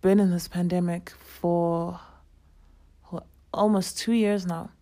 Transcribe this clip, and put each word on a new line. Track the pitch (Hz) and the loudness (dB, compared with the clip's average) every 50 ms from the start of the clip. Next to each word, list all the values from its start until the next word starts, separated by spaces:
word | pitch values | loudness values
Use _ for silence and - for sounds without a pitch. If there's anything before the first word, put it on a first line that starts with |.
been | - 190 196 208 | 4 4 4 6
in | 202 190 | 4 4
this | 175 175 165 - | 2 0 -4 -6
pandemic | - 180 175 175 175 180 175 175 170 175 175 - | -4 -2 -2 0 0 0 -2 -2 -4 -6 -10 -14
for, | - - - - - - - 175 175 170 170 170 170 170 170 175 175 170 - - - - - _ - _ _ _ _ - - _ - _ _ _ _ _ _ | -20 -20 -20 -20 -14 -4 -2 0 0 2 0 0 0 -2 -4 -6 -10 -14 -18 -20 -20 -20 -20 _ -20 _ _ _ _ -20 -20 _ -20 _ _ _ _ _ _
what, | - - 170 - - _ _ _ _ - | -14 -12 -12 -12 -14 _ _ _ _ -2
almost | - 202 214 214 190 185 - - - | 2 2 4 4 2 0 -2 -6 -8
two | - - 233 | -2 0 2
years | 233 214 202 208 202 185 | 2 2 2 0 0 -2
now | 180 170 165 - - - _ | -4 -6 -6 -8 -12 -16 _